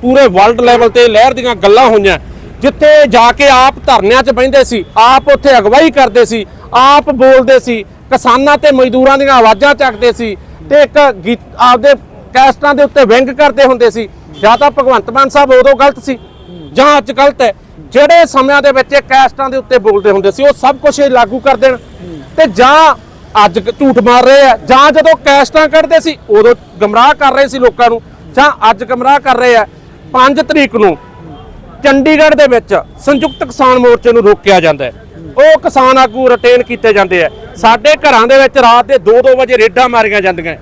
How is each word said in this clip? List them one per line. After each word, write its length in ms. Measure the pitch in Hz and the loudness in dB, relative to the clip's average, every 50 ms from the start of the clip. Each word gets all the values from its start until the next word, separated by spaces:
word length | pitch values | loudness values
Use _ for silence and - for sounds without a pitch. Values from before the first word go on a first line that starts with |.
| - | -4
ਪੂਰੇ 240 | 247 262 277 277 | 0 2 2 2
ਵਰਲਡ 340 | 233 180 185 202 226 240 226 | 2 2 2 2 2 2 0
ਲੈਵਲ 280 | 240 240 240 233 240 226 | 0 0 2 2 0 0
ਤੇ 200 | - 240 240 233 | 0 0 0 2
ਲਹਿਰ 260 | 214 214 240 269 262 | 2 2 0 0 0
ਦੀਆਂ 200 | 254 247 247 226 | -2 -6 -8 -6
ਗੱਲਾਂ 320 | 180 190 196 208 233 269 | -2 0 2 2 4 2
ਹੋਈਆਂ, 320 | 233 226 208 202 196 175 147 - - - - - - - - | 2 2 0 0 0 -2 -4 -6 -14 -20 -20 -20 -20 -14 -4
ਜਿੱਥੇ 460 | - 277 - - 302 302 302 302 294 | -4 -4 -2 0 2 2 4 4 2
ਜਾ 260 | 247 196 240 233 240 233 | 2 2 2 2 2 2
ਕੇ 160 | - 285 277 | 2 0 2
ਆਪ 260 | 262 254 262 269 269 - - | 2 2 2 0 -2 -2 -2
ਧਰਨਿਆਂ 360 | - 254 214 185 202 240 262 269 | 0 0 0 2 0 0 0 0
'ਚ 80 | 277 | -2
ਬਹਿੰਦੇ 340 | 247 233 254 269 262 277 247 | -2 -2 -2 0 0 0 0
ਸੀ, 200 | - 240 208 170 - - | 0 -4 -8 -8 -6 -2
ਆਪ 320 | 208 226 240 262 269 - 285 | 0 2 2 2 2 2 0
ਉੱਥੇ 300 | 277 - - 285 262 240 | 0 0 2 2 2 2
ਅਗਵਾਈ 320 | 196 208 233 277 330 320 | 2 2 2 2 2 0
ਕਰਦੇ 340 | 226 285 262 240 196 240 233 | 2 0 0 0 2 0 -2
ਸੀ, 220 | - 226 226 196 - - - - - - | 0 -2 -8 -10 -12 -16 -20 -18 -6 -2
ਆਪ 380 | 247 262 269 285 294 294 302 | 0 2 2 2 2 0 -2
ਬੋਲਦੇ 480 | 269 226 262 262 269 262 254 240 269 247 | -2 0 2 4 4 2 2 2 0 0
ਸੀ, 220 | - 254 233 220 196 | 0 -2 -6 -8 -8
ਕਿਸਾਨਾਂ 760 | - - - - - 262 269 - 254 233 254 277 294 294 - | -14 -20 -20 -8 -6 -6 -4 -2 -2 -2 0 0 0 0 0
ਤੇ 140 | 302 302 277 | 0 0 2
ਮਜ਼ਦੂਰਾਂ 460 | 254 254 254 214 254 262 269 269 269 | 2 0 0 0 0 2 2 2 0
ਦੀਆਂ 160 | 277 277 269 | 0 0 2
ਆਵਾਜ਼ਾਂ 400 | 247 226 220 220 196 269 285 285 | 2 2 2 2 2 0 0 0
ਚੱਕਦੇ 380 | - 285 262 220 202 247 240 220 | 0 -2 -4 -2 -2 -2 -2 -2
ਸੀ 240 | - 233 220 196 - - - - - 160 156 | -4 -8 -10 -10 -12 -16 -20 -20 -20 -8 -2
ਤੇ 120 | 277 294 285 | 0 0 0
ਇੱਕ 300 | - - 294 285 269 226 190 160 | 2 2 0 0 0 0 -2 -4
ਗੀਤ, 140 | 202 240 - - - - - | -6 -6 -6 -8 -16 -6 -2
ਆਪਦੇ 360 | 233 247 247 233 226 285 277 - - - - - - - - | 0 2 2 2 2 0 0 0 -2 -12 -20 -20 -20 -6 -2
ਕੈਸਟਾਂ 400 | 254 262 269 254 - 285 285 285 | 0 2 2 0 0 -2 -2 0
ਦੇ 80 | 277 285 | 0 -2
ਉੱਤੇ 220 | 269 - 285 262 | 0 2 0 0
ਵਿਅੰਗ 240 | 196 220 254 269 247 | 2 2 0 0 -2
ਕਰਦੇ 360 | 254 269 302 285 220 247 277 | -2 -2 -2 0 2 0 0
ਹੁੰਦੇ 260 | 262 262 233 240 226 | 0 0 0 0 -2
ਸੀ। 180 | 180 226 220 190 - - - - 151 151 165 | -2 -4 -10 -12 -14 -20 -20 -20 -12 -4 0
ਜਾਂ 160 | 214 233 240 | 0 0 2
ਤਾਂ 120 | 285 285 | 0 -2
ਭਗਵੰਤ 400 | 285 285 262 262 254 214 - 254 | -2 -2 -2 -2 -2 -2 -4 -4
ਮਾਨ 180 | 226 269 269 269 | -4 -2 -2 -2
ਸਾਹਿਬ 220 | - 285 285 262 | 0 -2 0 2
ਉਦੋਂ 240 | 262 254 254 277 277 | 2 2 2 2 2
ਗਲਤ 300 | 233 269 285 277 262 - | 2 0 0 -2 -4 -8
ਸੀ 140 | 285 254 214 - - - - - - 180 175 156 143 139 | -10 -10 -12 -12 -20 -20 -20 -20 -20 -20 -20 -20 -10 -4
ਜਾਂ 260 | 226 269 294 294 285 | -2 0 2 2 0
ਅੱਜ 140 | 202 226 240 | -2 -4 -4
ਗਲਤ 300 | 240 277 285 262 - 262 | -2 0 0 0 0 -4
ਹੈ। 100 | 220 196 - - - - - | -4 -4 -6 -14 -20 -20 -20
ਜਿਹੜੇ 460 | - 139 - 247 285 302 339 339 330 | -20 -4 0 0 2 4 4 2 2
ਸਮਿਆਂ 360 | - - 269 262 269 285 285 269 | 2 0 -2 0 0 0 0 0
ਦੇ 100 | 285 262 | 0 0
ਵਿੱਚ 200 | 269 254 - 277 | 0 -2 -2 -2
ਇਹ 80 | 285 | -4
ਕੈਸਟਾਂ 500 | 277 - 269 269 269 247 - - 269 262 | -2 0 0 0 0 0 -2 -6 -8 -6
ਦੇ 60 | 254 | -6
ਉੱਤੇ 220 | 269 - - 254 247 | -8 -6 -2 -2 0
ਬੋਲਦੇ 320 | 196 220 202 202 190 214 | 0 0 -2 0 0 0
ਹੁੰਦੇ 200 | 196 196 190 196 | -2 0 -2 -2
ਸੀ, 120 | 190 - 269 | -2 0 -2
ਉਹ 100 | 285 - | -2 -2
ਸਭ 240 | - - 262 277 | 0 -2 -4 -4
ਕੁਛ 240 | 254 - 294 - 285 | -2 -2 -4 -2 0
ਇਹ 100 | 285 277 | -2 0
ਲਾਗੂ 280 | 254 240 233 196 233 262 | 0 0 -2 -2 -4 -4
ਕਰ 180 | - 277 262 | -2 -2 -2
ਦੇਣ, 200 | 208 254 262 254 240 - - - - 180 180 165 147 135 - - | 0 -2 -2 -2 -4 -10 -18 -20 -20 -20 -18 -18 -20 -20 -12 -2
ਤੇ 100 | - 320 | -2 -2
ਜਾਂ 480 | 254 175 185 247 262 294 311 320 311 - - - - - - - - - 214 208 | -2 0 0 2 2 4 4 2 2 0 -2 -8 -16 -20 -20 -20 -8 -2 0 0
ਅੱਜ 140 | 202 170 220 | 0 0 -4
ਕ-, 140 | - 220 233 - | -6 -6 -6 -2
ਝੂਠ 180 | 294 269 254 240 | -2 0 0 0
ਮਾਰ 260 | 202 247 240 247 254 | 0 2 2 2 2
ਰਹੇ 180 | 254 269 277 277 | 4 4 4 4
ਆ, 140 | 262 226 | 2 2
ਜਾਂ 360 | - 160 - 247 262 285 302 247 | -2 -2 0 0 2 2 2 2
ਜਦੋਂ 220 | 311 311 320 320 | 2 2 2 0
ਕੈਸਟਾਂ 540 | - - 294 277 285 277 - - 311 311 294 | 0 0 0 0 0 0 0 0 -2 -2 0
ਕੱਢਦੇ 320 | 294 320 320 269 330 320 | 0 0 0 2 0 -2
ਸੀ 180 | - 330 294 - - - | -2 -2 -8 -10 -6 -2
ਉਦੋਂ 240 | 208 214 214 240 240 - - - - 170 | 0 2 2 2 0 0 -4 -14 -8 -6
ਗਮਰਾਹ 340 | 208 208 208 226 247 285 302 | -6 -2 0 0 2 2 0
ਕਰ 180 | - 294 269 262 | 0 -2 -2 0
ਰਹੇ 160 | 269 277 262 | 0 -2 -2
ਸੀ 100 | 269 269 | -2 -2
ਲੋਕਾਂ 320 | 247 240 - - 240 240 | -2 -2 0 0 0 -2
ਨੂੰ, 120 | 233 233 - - - - - - - | -2 -4 -8 -14 -20 -20 -20 -8 -2
ਜਾਂ 340 | 254 277 294 262 - 202 220 | 0 0 0 0 0 -2 -2
ਅੱਜ 140 | 233 196 247 | -2 -2 -4
ਗਮਰਾਹ 340 | 214 254 240 247 262 285 285 | -8 -8 -4 -2 0 0 0
ਕਰ 180 | - 277 254 | 0 -2 -2
ਰਹੇ 200 | 240 247 247 240 | 0 0 0 0
ਆ। 100 | 226 202 - - - - - - - - - - | 0 0 -2 -8 -18 -20 -20 -20 -20 -18 -8 -2
ਪੰਜ 280 | 254 254 262 285 311 | 0 0 0 0 -2
ਤਰੀਕ 360 | 311 - 294 311 277 214 - | -4 -2 -2 -2 -2 -2 -2
ਨੂੰ 200 | 226 214 190 156 - - - - - - 160 - - - - - - - - - - - | -2 -2 -2 -2 -4 -10 -20 -20 -20 -20 -20 -20 -20 -20 -20 -20 -20 -20 -20 -20 -4 -2
ਚੰਡੀਗੜ੍ਹ 520 | 285 269 277 254 311 311 294 311 311 302 | 0 0 0 0 0 0 2 2 0 2
ਦੇ 80 | 302 294 269 | 2 0 2
ਵਿੱਚ 300 | 247 226 - - 202 160 - - - - | 0 -2 -2 -2 -4 -6 -6 -8 -16 -8
ਸੰਯੁਕਤ 460 | - 269 294 269 311 302 - - 311 | -4 -4 -2 -2 -4 -6 -6 -8 -12
ਕਿਸਾਨ 340 | 254 233 - 262 254 254 254 | -12 -6 -2 0 0 0 2
ਮੋਰਚੇ 340 | 247 247 240 240 - 240 233 | 2 2 0 0 0 0 0
ਨੂੰ 100 | 233 196 | 2 2
ਰੋਕਿਆ 380 | 208 208 - - 196 196 185 | 2 0 0 0 0 0 0
ਜਾਂਦਾ 240 | 165 160 151 139 139 | 0 0 -2 -4 -6
ਹੈ, 80 | 120 - - - - - 165 - - - | -10 -10 -14 -20 -20 -20 -20 -20 -10 -2
ਉਹ 240 | - 294 311 622 605 | 2 2 4 2 2
ਕਿਸਾਨ 380 | - 330 - - 262 262 262 269 | 0 -4 -2 0 0 2 2 2
ਆਗੂ 300 | 262 226 208 254 262 254 | 0 -2 -2 -2 -2 0
ਰਿਟੇਨ 340 | 247 - - 240 247 247 247 | 0 0 0 0 0 0 -2
ਕੀਤੇ 300 | - 240 220 - 226 202 | -4 -8 -4 -4 -2 0
ਜਾਂਦੇ 320 | 202 196 180 185 175 160 | 0 -2 -2 -2 -4 -4
ਆ। 40 | 143 147 - - - - | -4 -6 -10 -18 -20 -12
ਸਾਡੇ 380 | - - 220 226 233 208 294 311 | -4 0 0 0 0 0 -2 -2
ਘਰਾਂ 320 | 302 - 294 262 226 226 | 0 0 0 0 0 2
ਦੇ 120 | 240 269 269 | 2 2 2
ਵਿੱਚ 200 | 269 254 - 277 | 2 2 0 0
ਰਾਤ 280 | 247 233 233 240 240 | 2 2 2 2 2
ਦੇ 120 | 202 277 240 | 0 -2 -2
ਦੋ 240 | 160 202 226 247 247 | 0 2 2 2 2
ਦੋ 140 | 269 254 | 2 2
ਵਜੇ 220 | 254 262 220 254 233 | 0 0 -2 0 0
ਰੇਡਾਂ 300 | 214 226 - 247 254 247 | 0 0 0 -2 -2 0
ਮਾਰੀਆਂ 320 | 240 233 220 208 208 208 | 0 -2 -2 -2 -2 -2
ਜਾਂਦੀਆਂ। 360 | 185 185 180 170 160 170 156 - | -2 -2 -4 -4 -8 -10 -12 -10